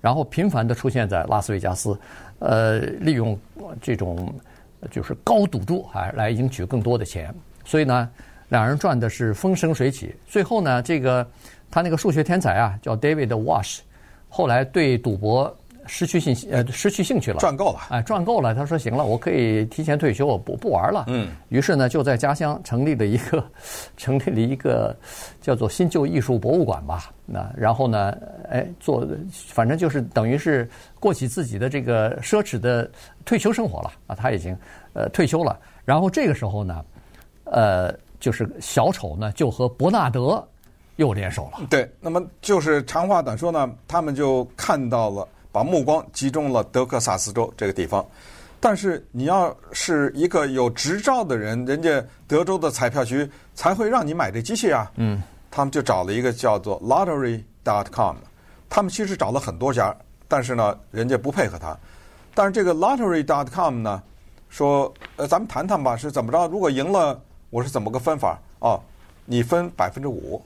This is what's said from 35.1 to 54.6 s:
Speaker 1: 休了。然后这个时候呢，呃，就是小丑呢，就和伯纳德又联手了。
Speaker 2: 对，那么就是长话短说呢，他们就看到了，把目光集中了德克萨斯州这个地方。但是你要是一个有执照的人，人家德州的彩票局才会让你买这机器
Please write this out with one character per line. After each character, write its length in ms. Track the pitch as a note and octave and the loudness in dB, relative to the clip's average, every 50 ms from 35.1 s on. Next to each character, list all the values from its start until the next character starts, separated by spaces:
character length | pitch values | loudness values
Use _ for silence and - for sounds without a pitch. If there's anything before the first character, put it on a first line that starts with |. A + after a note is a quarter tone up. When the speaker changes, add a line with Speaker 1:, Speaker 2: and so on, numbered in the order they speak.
| - - F3 | 0 0 0
Speaker 1:
休 160 | B2 - D#3+ F3 | 2 2 0 0
了。 160 | - - - - - - - - | 0 -4 -6 -10 -20 -20 -12 0
然 160 | - C3+ D#3 | 2 2 4
后 80 | F#3 F#3+ | 4 2
这 200 | F3+ D#4 C#4+ G3 | 2 2 2 2
个 60 | C#3+ | 0
时 120 | - - | 0 -2
候 160 | G2+ F#2+ G#2 G#2 | -4 -4 -4 -4
呢， 220 | F#2 E2+ E2 D2 - - - - - - - - - _ - _ | -6 -6 -8 -12 -14 -18 -20 -20 -20 -20 -20 -20 -20 _ -18 _
呃， 480 | - - - A2+ G#2 F#2+ F2+ F#2 F2 - - - _ - - | 0 2 4 4 4 4 2 0 -2 -4 -8 -12 _ -20 -4
就 100 | - C3 | -2 -2
是 180 | A2 - A#2 - - - | -2 0 -4 -6 -6 -12
小 320 | - - - D3 B2 E3 F#3 | -12 -2 0 2 2 2 0
丑 240 | - - F2 D2 | -2 -6 -8 -6
呢， 160 | F2 G#2+ G#2+ G#2 | -6 -6 -6 -2
就 180 | - E3 B2 | 0 -2 -2
和 180 | G#2+ - B2+ B2 | 0 0 -2 -2
伯 220 | A#2+ - C3 F3 | -2 0 0 2
纳 180 | G3 A3+ E3 B2 | 2 2 2 0
德 380 | A2 B2+ B2 C#3 G3 A3+ - - _ _ _ - - _ _ - _ | 0 0 0 0 0 0 -2 -10 _ _ _ -20 -20 _ _ -20 _
又 160 | - D#3 C3 G2+ | 0 0 2 2
联 180 | G#2 G2 F#2 | -2 -4 -4
手 200 | D#2+ - D#2 C#2 - | -6 -6 -8 -10 -12
了。 140 | - D3+ - | -12 -2 0
Speaker 2:
对， 220 | D#3+ C#3 A#2+ - - _ | 2 2 2 0 -6 _
那 80 | - E3+ | -8 -2
么 160 | E3 F3+ F3+ - - _ | -2 -2 -4 -4 -14 _
就 200 | - - G#3 F#3 | 0 2 2 2
是 220 | C#3+ D#3 D3+ D3 C3 | 4 4 2 2 0
长 240 | - - D#3+ F3 F#3+ | -2 -2 -2 0 2
话 120 | G3+ F3 | 2 2
短 160 | D#3 C3 A2 | 2 0 -4
说 140 | G#2+ D#3+ E3+ | -2 -2 0
呢， 200 | E3 D#3 C#3 B2+ A#2+ - - - | 0 0 0 0 -4 -12 -14 -2
他 120 | E3 E3+ | -2 -2
们 140 | E3 D3+ C#3 | 0 0 -2
就 300 | C3 D3 C#3 C3 B2+ B2 B2 - | 0 2 2 2 2 0 -2 -8
看 320 | - - - F3 D3 C3 A#2+ | -10 -2 0 0 0 0 0
到 220 | A#2+ A#2+ A2+ G#2+ | 0 0 0 0
了， 160 | G2 G2 F#2+ - - - - - | -2 -4 -8 -10 -14 -20 -20 -2
把 140 | - G#2 A2 | 0 0 2
目 180 | D#3+ F#3 E3 C3 | 4 2 2 4
光 200 | C3 D3+ D#3+ - - - | 4 2 2 2 -4 -8
集 180 | - C3+ C3+ | -4 -4 -2
中 220 | B2+ D#3 D3+ C#3 B2+ | 0 0 0 2 2
了 100 | A#2 G#2 | 0 0
德 220 | - - B2+ B2+ | 2 2 0 0
克 140 | B2+ - A#2+ | 2 0 -2
萨 180 | A#2 - F#2+ F#2+ | 0 0 0 0
斯 140 | - G#2+ G2+ | -2 -4 0
州 200 | A#2 A#2 - - | 0 -2 -2 -2
这 100 | - A2 | -4 -2
个 60 | G2 F#2 | -2 0
地 140 | - F2 | -2 -2
方。 180 | - G#2 G2 - - - - - - - - - - - - | 0 0 -2 -2 -2 -12 -20 -20 -20 -20 -20 -20 -20 -16 0
但 140 | - A#3+ G#3 | 2 2 2
是 280 | F#3 G3 G3 E3+ - - - | 2 -2 -4 -4 -4 -8 -12
你 140 | - B2 B2+ | -8 -6 -2
要 300 | D3+ F3+ G3 F3+ D#3+ - - - F2 - | 0 2 2 2 0 -2 -8 -18 -14 -10
是 380 | - - - E3+ D3+ C#3+ C#3 - | -8 -2 0 0 2 2 0 0
一 140 | C#3 D#3+ F3+ | 0 -2 2
个 180 | F3 F3 D3 | 2 2 0
有 240 | C#3 C3 C3 B2 A#2+ | 2 0 0 0 0
执 300 | A#2 - - C#3 E3+ G#3 | 0 -2 -4 -2 -2 0
照 240 | G#3+ - C4+ B3 A3 | 2 2 2 2 0
的 120 | E3 C3 | -2 -2
人， 280 | A2+ G#2 G#2+ A2+ A#2+ B2+ | -2 -2 -2 -4 -4 -2
人 160 | B2+ C#3 D3+ E3 | -2 -2 0 2
家 200 | E3 D3+ C3+ A#2 - - - - | 2 2 2 0 -4 -14 -20 -6
德 180 | - C#3+ D3+ F3 | 0 0 0 2
州 120 | E3 F#3+ | 2 0
的 140 | F#3 D#3+ D3+ | 0 0 -2
彩 180 | B2+ - B2+ A#2+ | 0 0 -2 0
票 160 | A#2 C#3+ B2+ | 0 0 -2
局 240 | A2 B2 C#3 D3 C#3 - - - - - | 0 0 -2 -2 -4 -8 -18 -20 -20 -14
才 200 | - - E3 F#3+ | 0 0 0 2
会 160 | F#3+ A#3 G#3 | 2 0 0
让 160 | A#3+ B3+ - | 2 0 0
你 80 | D3 D#3 | 0 -2
买 160 | E3+ D3 G2 | -2 -2 -2
这 100 | F#2+ A#2 | -2 -6
机 140 | A#2 - A3 | -4 -4 -4
器 160 | A3 | 0